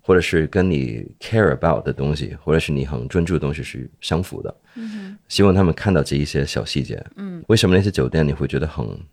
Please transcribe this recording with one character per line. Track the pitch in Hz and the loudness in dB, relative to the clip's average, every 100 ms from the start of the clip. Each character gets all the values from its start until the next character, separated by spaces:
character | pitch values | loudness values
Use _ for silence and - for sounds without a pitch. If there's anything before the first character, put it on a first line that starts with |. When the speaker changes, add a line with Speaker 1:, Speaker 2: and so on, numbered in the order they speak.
Speaker 1:
或 | - | 4
者 | 92 | 2
是 | 85 85 78 | 4 0 2
跟 | 98 92 | 2 2
你 | 78 65 57 - - | 2 -2 -6 -12 -16
care | - 110 98 65 | -2 2 4 4
about | 82 80 | 2 2
的 | - | 0
东 | 65 69 76 | -2 -2 -2
西， | 62 73 | -4 -8
或 | - | 0
者 | 80 | 0
是 | - | 2
你 | 71 | -4
很 | 65 69 60 | -4 -6 -2
专 | 92 | -2
注 | 85 | 0
的 | 82 | 0
东 | 71 | -2
西 | 76 | -6
是 | 65 - 64 _ | -8 -12 -14 _
相 | - 82 | -4 -4
符 | 95 - | -4 -8
的。 | - - _ | -10 -12 _
Speaker 2:
嗯 | - 226 | -16 -12
哼。 | 214 190 202 _ | -12 -14 -18 _
Speaker 1:
希 | - | 4
望 | - | 6
他 | 92 | 6
们 | 92 | 4
看 | 78 104 | 2 2
到 | 87 | 2
这 | 69 71 | 2 -2
一 | |
些 | 73 76 | 0 -2
小 | 69 - | -2 -4
细 | - 71 | -4 -4
节。 | 64 - - | -4 -8 -12
Speaker 2:
嗯。 | - 196 180 - | -14 -14 -14 2
Speaker 1:
为 | 110 | 4
什 | 92 | 6
么 | 92 | 4
那 | |
些 | 98 | 4
酒 | - 64 | 0 0
店 | 78 76 | 2 2
你 | |
会 | 69 69 | 0 -2
觉 | 69 | -2
得 | 80 | -4
很 | 80 57 50 82 | -6 -8 -8 -16